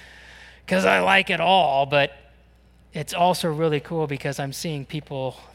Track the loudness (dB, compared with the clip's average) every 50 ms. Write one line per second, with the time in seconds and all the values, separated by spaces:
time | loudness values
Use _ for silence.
0 | -20 -20 -20 -20 -20 -20 -20 -20 -20 -20 -20 -20 _ -2 -2 2 4 4 4 4
1 | 4 4 4 4 4 2 -2 0 2 4 4 4 4 2 2 0 0 2 2 2
2 | 2 2 -2 -12 -20 _ _ _ _ _ _ _ _ _ _ _ _ _ -10 -10
3 | -10 -6 -2 2 2 2 2 0 -2 -4 -2 0 0 0 0 -2 -4 -6 -6 -4
4 | -4 -4 -6 -6 -6 -6 -6 -4 -6 -8 -8 -8 -8 -8 -8 -8 -8 -8 -10 -10
5 | -10 -8 -8 -6 -6 -6 -8 -10 -18 -20 -14